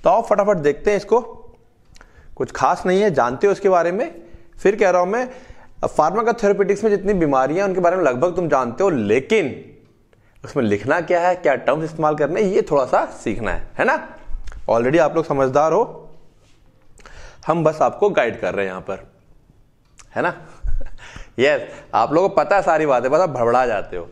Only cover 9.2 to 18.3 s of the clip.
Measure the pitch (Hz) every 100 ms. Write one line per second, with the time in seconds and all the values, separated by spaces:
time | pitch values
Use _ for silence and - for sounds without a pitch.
9.2 | 135 220 147 104 - - _ _ _ _
10.2 | _ _ - 147 113 202 117 165 165 175
11.2 | 175 180 156 131 - 147 160 160 151 151
12.2 | 143 180 202 208 196 143 127 196 - -
13.2 | 120 95 104 85 - - 214 302 - -
14.2 | - - - - - 113 123 160 151 160
15.2 | 156 143 131 139 160 170 262 - - -
16.2 | - _ _ _ _ _ - - - -
17.2 | - - - 170 156 160 - - 208 156
18.2 | 120